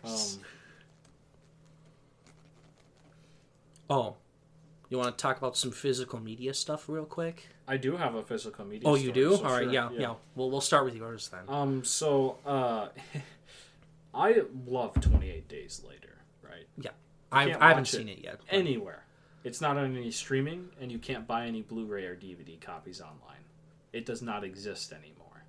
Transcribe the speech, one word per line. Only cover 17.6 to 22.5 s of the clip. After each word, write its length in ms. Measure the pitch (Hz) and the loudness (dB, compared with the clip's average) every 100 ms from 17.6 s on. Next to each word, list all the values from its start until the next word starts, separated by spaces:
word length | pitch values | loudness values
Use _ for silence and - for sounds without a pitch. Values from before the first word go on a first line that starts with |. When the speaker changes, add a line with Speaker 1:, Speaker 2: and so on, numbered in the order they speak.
Speaker 1:
I 40 | 151 | 10
haven't 120 | 147 | 10
Speaker 2:
watch 120 | 131 - | 6 -2
it 20 | |
Speaker 1:
seen 120 | 110 | -4
it 100 | 90 | -10
yet, 160 | 87 - - | -12 -14 0
but 80 | 190 | 2
Speaker 2:
anywhere. 500 | 175 120 95 78 - _ _ - | 2 0 -4 -14 -20 _ _ -14
It's 160 | 123 120 | -12 -4
not 160 | 151 143 | -2 0
on 200 | 135 127 | 0 -2
any 140 | 120 | -6
streaming, 580 | - - 135 143 170 180 - | -6 -2 0 0 -4 -12 -14
and 120 | 127 | -10
you 80 | 117 | -10
can't 260 | - 127 113 | -8 -8 -4
buy 200 | 117 117 | -4 -4
any 160 | 113 | -6
Blu-ray 420 | 104 113 107 101 92 | -6 -8 -6 -6 -8
or 100 | 87 | -10
D 180 | 95 87 | -14 -16
V 80 | |
D 140 | 80 | -18